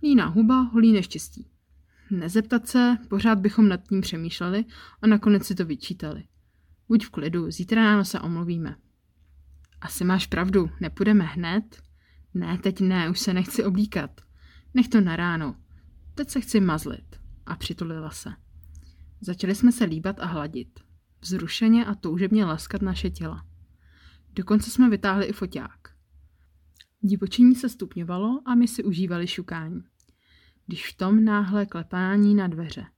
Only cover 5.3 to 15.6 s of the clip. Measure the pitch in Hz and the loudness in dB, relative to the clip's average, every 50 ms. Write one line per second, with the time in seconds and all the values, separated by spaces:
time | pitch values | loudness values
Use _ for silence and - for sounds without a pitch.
5.3 | 208 196 196 - 196 180 185 160 151 - - - 185 180 - 151 156 151 160 _ | 4 4 2 -2 -4 -4 -4 -4 -4 -8 -8 -12 -12 -10 -10 -12 -12 -12 -16 _
6.3 | _ _ _ _ _ _ _ _ _ _ _ _ 226 226 214 - - - 147 160 | _ _ _ _ _ _ _ _ _ _ _ _ 2 2 2 2 -10 -6 -6 -4
7.3 | 165 175 165 160 160 - 180 180 220 220 226 214 214 208 196 185 - 190 - 160 | -4 -4 -4 -4 -6 -8 -4 -2 2 2 4 4 4 4 2 0 -4 -8 -6 -6
8.3 | 170 165 175 170 175 165 165 143 143 - _ _ _ _ _ _ _ _ _ _ | -6 -6 -4 -4 -6 -6 -6 -8 -10 -14 _ _ _ _ _ _ _ _ _ _
9.3 | _ - - - - - - _ _ - - - - - 180 180 185 190 180 - | _ -20 -20 -20 -20 -20 -20 _ _ -18 -16 -12 -8 -4 -2 0 0 0 0 -2
10.3 | - 165 175 185 190 202 175 160 - - 185 156 - - 196 208 214 208 175 160 | -4 -2 -2 2 2 2 0 0 -4 -8 -10 -10 -4 -2 2 4 4 4 4 2
11.3 | 139 156 175 165 175 208 214 - - - - _ _ _ _ _ _ _ - _ | -4 -6 -6 -2 -2 -4 -4 -4 -14 -20 -20 _ _ _ _ _ _ _ -20 _
12.3 | _ 180 175 165 170 180 - 202 190 - 196 185 185 185 170 160 180 - - - | _ -6 -4 -4 -4 -2 -2 -2 -2 0 0 0 2 0 0 -2 -2 -2 -2 -2
13.3 | 185 185 185 - - - 214 208 185 190 208 208 - 190 143 143 - - _ _ | 0 0 -2 -2 -2 -2 -2 0 0 0 -2 -2 -2 -6 -8 -8 -12 -18 _ _
14.3 | _ _ - - _ - _ _ - 254 240 247 247 226 202 180 165 165 175 175 | _ _ -20 -20 _ -20 _ _ 0 0 0 4 4 4 4 4 0 -2 -2 -2
15.3 | 170 165 156 143 110 - | -2 -2 -4 -6 -8 -12